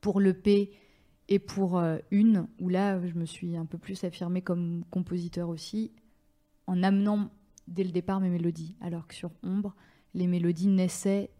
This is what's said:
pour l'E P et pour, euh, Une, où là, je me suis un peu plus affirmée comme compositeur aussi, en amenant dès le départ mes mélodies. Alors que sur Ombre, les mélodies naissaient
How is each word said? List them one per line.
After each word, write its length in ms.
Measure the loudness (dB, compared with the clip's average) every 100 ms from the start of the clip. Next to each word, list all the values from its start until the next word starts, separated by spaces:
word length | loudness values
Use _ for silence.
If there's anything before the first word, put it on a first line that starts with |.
pour 200 | 0 4
l'E 120 | 4
P 380 | 4 4 4 4 -6 _ _ _ _ _
et 100 | 0
pour, 400 | 0 -2 0 2
euh, 200 | 0 -2 0
Une, 360 | 4 6 4 0 -6
où 80 | -2
là, 280 | 2 2 0 -2
je 80 |
me 120 | -4 -6
suis 300 | -6 -6 -4
un 100 | -6
peu 100 | -10
plus 240 | -10 -8
affirmée 360 | -6 -6 -4 -4
comme 420 | -2 -2 -2 -4 -4
compositeur 600 | -4 -2 -4 -4 -6 -6
aussi, 420 | -6 -6 -6 -6 -8 _ _ _ _ _ _ -4
en 160 | 0
amenant 480 | 4 4 2 0 -2 -8 _ -20 -12
dès 160 | -4
le 80 | -2
départ 260 | -2 -2 0
mes 100 | 0
mélodies. 460 | 0 0 -2 -8 -10
Alors 260 | -8 -8 -10
que 80 |
sur 160 | -12 -14 -10
Ombre, 320 | -4 -2 -4 -8 _ _ _
les 120 | -2 0
mélodies 400 | 2 2 2 4
naissaient 640 | 4 2 0 0 0 -2 _